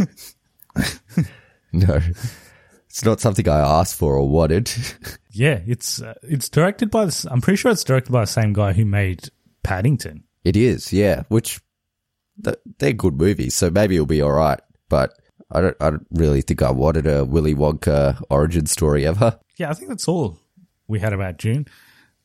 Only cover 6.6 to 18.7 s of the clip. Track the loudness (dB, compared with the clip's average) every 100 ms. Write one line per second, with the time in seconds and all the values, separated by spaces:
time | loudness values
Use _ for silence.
6.6 | 0 0 -2 0 0 -2 -4 0 2 2
7.6 | 2 0 2 0 2 0 0 0 0 2
8.6 | 2 2 2 2 0 -4 -12 -20 _ _
9.6 | -6 0 0 0 -4 -14 -20 _ 0 4
10.6 | 2 2 -2 2 2 0 0 0 0 -8
11.6 | _ _ _ _ _ _ _ -8 -6 -6
12.6 | -12 -2 -2 0 0 2 0 0 -4 -2
13.6 | 0 2 2 2 2 2 2 2 2 0
14.6 | _ _ _ 0 0 -6 _ _ -6 -2
15.6 | 0 0 -2 -2 -4 0 2 2 0 0
16.6 | 0 2 0 2 0 0 0 0 0 2
17.6 | 0 0 0 2 2 -2 -2 0 2 0
18.6 | -2